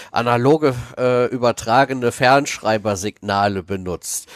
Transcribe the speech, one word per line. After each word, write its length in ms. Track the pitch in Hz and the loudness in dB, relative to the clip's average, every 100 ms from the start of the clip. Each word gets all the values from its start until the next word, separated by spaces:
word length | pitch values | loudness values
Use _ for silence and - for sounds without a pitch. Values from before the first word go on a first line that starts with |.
| - | -8
analoge, 640 | - 120 120 127 156 151 123 - - | -2 0 2 2 2 2 -2 -8 -2
äh, 300 | 127 123 120 | 0 2 0
übertragene 880 | 127 120 117 113 120 135 131 120 | 0 0 0 2 2 2 0 -4
Fernschreibersignale 1500 | - 127 135 143 - 110 110 104 98 104 - 104 101 104 95 | 2 4 4 2 -4 -2 -2 -2 -4 -6 -8 -2 0 0 -2
benutzt. 640 | 87 98 90 82 - - - | -6 -8 -8 -10 -8 -12 -12